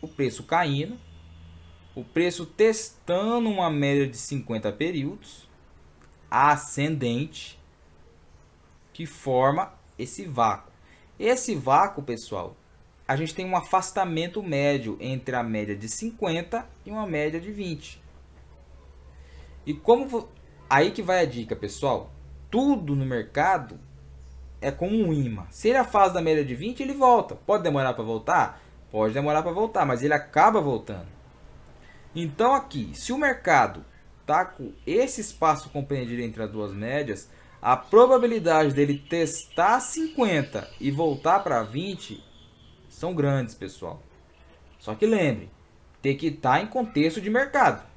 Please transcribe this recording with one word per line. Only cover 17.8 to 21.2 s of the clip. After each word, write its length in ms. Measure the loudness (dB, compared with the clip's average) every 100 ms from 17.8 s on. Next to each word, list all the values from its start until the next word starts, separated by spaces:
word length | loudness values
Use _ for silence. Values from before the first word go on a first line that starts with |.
| -12 -20 -20 -20 -20 -20 -20 -20 -20 -20 -20 -20 -20 -20 -20 -20 -20 -14
E 80 | -8
como 340 | -4 4 4 4
vo-, 200 | -6 -6 -18 -20 -20 2
aí 220 | 4 4
que 120 | 0
vai 180 | 0 2